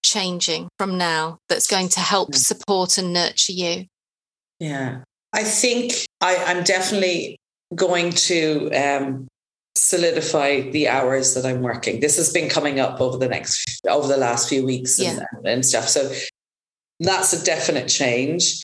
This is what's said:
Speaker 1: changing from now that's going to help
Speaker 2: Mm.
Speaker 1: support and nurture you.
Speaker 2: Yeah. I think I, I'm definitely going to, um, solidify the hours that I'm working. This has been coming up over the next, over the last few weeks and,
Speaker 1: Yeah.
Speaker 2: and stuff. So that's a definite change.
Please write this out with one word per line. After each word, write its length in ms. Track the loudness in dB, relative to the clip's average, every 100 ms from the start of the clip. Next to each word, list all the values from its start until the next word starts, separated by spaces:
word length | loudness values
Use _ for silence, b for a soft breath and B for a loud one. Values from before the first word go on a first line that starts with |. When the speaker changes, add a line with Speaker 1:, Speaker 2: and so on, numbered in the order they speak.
Speaker 1:
changing 640 | 0 0 -2 -2 -2 -4 -6 -6
from 180 | -4 0
now 400 | 0 0 -2 -8 _
that's 200 | 0 2
going 220 | 2 2
to 100 | 0
help 320 | 2 0 2
Speaker 2:
Mm. 40 | 0
Speaker 1:
support 600 | 0 0 0 0 2 0
and 160 | 0
nurture 380 | 0 0 0 -2
you. 320 | -2 -4 -4 -8 _ _ _ _ _ _ _
Speaker 2:
Yeah. 420 | -6 -4 -6 -8 -14 _ _
I 120 | -4
think 500 | -2 2 2 2 0 -4 -6 _
I, 180 | 2 2 2
I'm 160 | 0
definitely 760 | 2 0 0 0 0 0 -4 -12 _ _ _ 0
going 360 | 2 2 2
to, 580 | 0 2 2 2 0 0
um, 560 | 0 0 0 -2 -6 -10 _ _ _ _ 0
solidify 840 | 2 2 2 0 0 2 2 0 0
the 160 | 0 2
hours 440 | 2 2 2 0 0
that 100 | -2
I'm 160 | -2
working. 380 | -2 -2 -4 0
This 180 | 2 2
has 160 | 2
been 160 | 0 0
coming 300 | 0 0 0
up 200 | -2 0
over 180 | -2 0
the 100 | -2
next, 500 | -2 -4 -4 -4 -4 0
over 200 | 2 2
the 100 | 2
last 320 | 2 0 0
few 160 | 0 0
weeks 320 | -2 0 0
and, 200 | 0 -2 -8 -6 -2
Speaker 1:
Yeah. 60 |
Speaker 2:
and 120 | 0 2
stuff. 220 | 2 2
So 240 | 0 0 B B _ _ _ _ _ _ _
that's 320 | 0 2 2
a 100 | 2 0
definite 420 | 0 0 -2 0
change. 720 | 0 2 2 0 0 0 -2